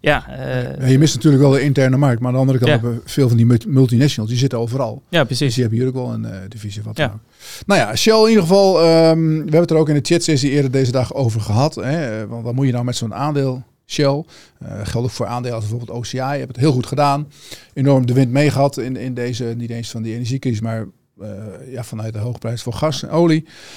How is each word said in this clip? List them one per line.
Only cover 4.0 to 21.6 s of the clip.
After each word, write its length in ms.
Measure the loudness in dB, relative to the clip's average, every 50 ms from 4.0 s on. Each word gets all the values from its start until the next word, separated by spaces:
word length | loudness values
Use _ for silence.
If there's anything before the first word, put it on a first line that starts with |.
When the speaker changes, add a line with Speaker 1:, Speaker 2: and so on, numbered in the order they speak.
| 2 2 0 -2 -4 -2
Speaker 2:
die 80 | 0 0
zitten 180 | 0 0 0 -2
overal. 440 | -4 -4 -4 -4 -4 -6 -6 -12 _ _
Speaker 1:
Ja, 160 | 0 0 2
precies. 200 | 2 0 -2 -2
Speaker 2:
Dus 80 | -2 0
die 80 | 0
hebben 180 | 0 0 0 0
hier 80 | -2 -2
ook 60 | -2
wel 180 | -4 -6 -6
een, 120 | -6 -6 -8
eh, 140 | -8 -10 -12 -14 -14
divisie 320 | -16 -12 -12 -12 -10 -10
of 60 | -12
wat 100 | -10 -4
Speaker 1:
Ja. 100 | -4 -4
Speaker 2:
dan 80 | -4 -4
ook. 80 | -10 _ _ _ _ -20 -20 -18 -12 -2
Nou 140 | 2 2 2
ja, 160 | 2 0 0
Shell 240 | 0 2 4 6 6
in 60 | 6 6
ieder 140 | 6 4
geval, 380 | 4 4 4 6 6 6 4 4
ehm, 380 | 6 6 6 6 6 6 4 4 2 2
we 60 | 0
hebben 240 | 0 -2 2 2 2
het 100 | 4 4
er 60 | 2
ook 120 | 2 2 4
in 60 | 2
de 60 | 0 2 2 0
chatsessie 360 | 0 2 2 0 2 2 2
eerder 200 | 2 2 0 2
deze 220 | 2 0 0 2
dag 220 | 0 0 -2 -2 -2
over 260 | -2 -2 0 0 -2
gehad, 340 | -2 0 0 2 2 0 -2
hè. 460 | -6 -6 -4 -4 -4 -4 -4 -6 -6
Eh, 60 | -8 -8
want 160 | -10 -10 -8
wat 100 | -6 -2
moet 120 | 0 0
je 60 | 0
nou 120 | 0 -2 -4
met 120 | -4 -4
zo'n 180 | -4 -6 -6 -6
aandeel 480 | -6 -4 -2 -2 -2 -2 -2 -4 -6 -12 _ _ _ _
Shell? 380 | _ -4 0 0 0 0 -2 -6 _ -16 -20 -20 _ _ _
Eh, 140 | -16 -14 -12 -10
geldt 240 | -10 -6 -4 -4 -4
ook 80 | -4 -4
voor 120 | -4 -6
aandelen 300 | -6 -6 -6 -6 -6 -6
als 120 | -6 -6 -6
bijvoorbeeld 300 | -6 -8 -8 -10 -10 -10
O 20 |
C 120 | -10 -8
I. 40 | -8
Je 60 | -6
hebt 260 | -6 -4 -6 -6 -8 -10
het 80 | -4
heel 160 | 0 0 2
goed 140 | 2 0 -2
gedaan. 420 | -4 0 0 2 2 2 0 -4 -8 _ -20 -20 -20 -20 -20 -20 _ _
Enorm 320 | 0 2 4 4 4 4
de 60 | 2
wind 180 | 2 2 2 2
mee 200 | 2 2 2 2
gehad 280 | 2 2 0 0 0 -4
in, 180 | -6 -6 -6
in 180 | -6 -6 -8 -6
deze, 300 | -4 -4 -4 -4 -4 -6 -6 -6
niet 140 | -6 -8 -8
eens 200 | -8 -8 -10 -10
van 120 | -8 -8
die 120 | -8 -6 -6
energiecrisis, 460 | -6 -4 -4 -4 -2 -2 -2 -2 -2
maar, 260 | -2 -4 -4 -6 -8 -10 -14 _ _ _ _ _
eh, 80 | -14 -14 -14 -12 -14 -14 -16 -16